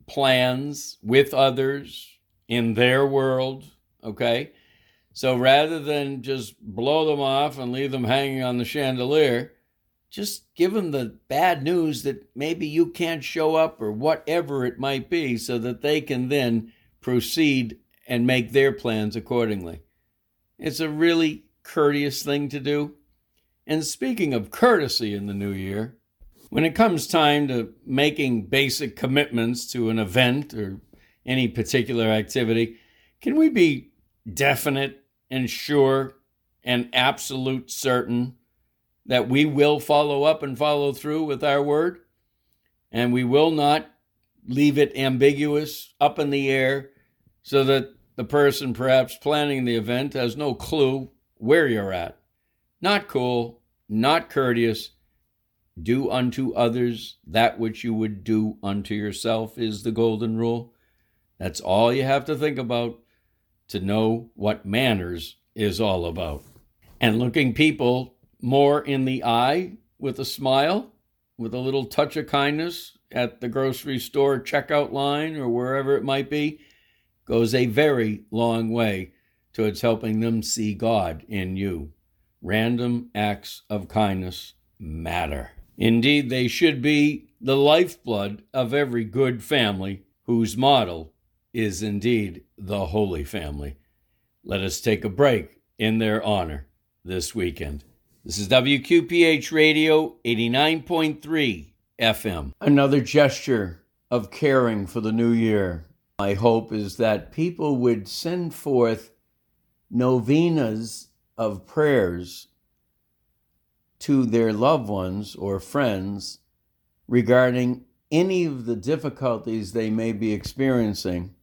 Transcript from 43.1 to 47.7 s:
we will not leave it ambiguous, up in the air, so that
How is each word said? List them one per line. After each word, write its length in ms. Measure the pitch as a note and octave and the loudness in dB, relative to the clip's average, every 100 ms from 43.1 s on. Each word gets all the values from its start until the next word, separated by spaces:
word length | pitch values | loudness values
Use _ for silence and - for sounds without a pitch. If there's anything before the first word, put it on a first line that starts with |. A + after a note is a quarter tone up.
we 120 | B2 | 0
will 260 | B2 C3+ D#3+ | 2 4 4
not 400 | D#3 C#3+ D#3 - _ _ _ _ _ - | 4 2 2 0 _ _ _ _ _ -6
leave 320 | C3 D3 C#3 | 2 4 4
it 180 | C#3+ C3 | 2 2
ambiguous, 1000 | C3+ B2+ C#3 C#3 D3 D3 D3+ - - _ | -2 4 4 4 0 0 -2 -10 -16 _
up 200 | D3 D3 | 2 2
in 100 | C#3+ | 0
the 180 | C#3 C3+ | 0 0
air, 420 | C3+ C3 C#3 C3+ _ _ _ _ _ | 2 2 0 -6 _ _ _ _ _
so 220 | - C#3 | 0 2
that 300 | C3 | 4